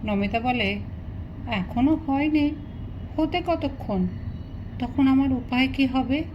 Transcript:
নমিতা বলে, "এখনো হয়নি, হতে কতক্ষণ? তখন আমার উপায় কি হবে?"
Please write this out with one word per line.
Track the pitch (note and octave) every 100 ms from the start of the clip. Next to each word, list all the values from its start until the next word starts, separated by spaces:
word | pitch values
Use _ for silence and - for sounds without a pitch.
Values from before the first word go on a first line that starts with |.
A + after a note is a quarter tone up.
নমিতা | A3 G3+ G3+ A3+
বলে, | B3 B3 G3 G3+ - - - - - - -
"এখনো | G#3+ F#3 A#3+ C4+ D#4 -
হয়নি, | C4+ D4+ D4+ D4 D4 - - - - - -
হতে | D#4 F4 -
কতক্ষণ? | E4 D4 - - G3 F3+ - - - - - - -
তখন | B3 C#4 C4+
আমার | C4 C4+
উপায় | B3+ - B3 C4+
কি | C4+ C4+
হবে?" | C4 A#3 C#4 E4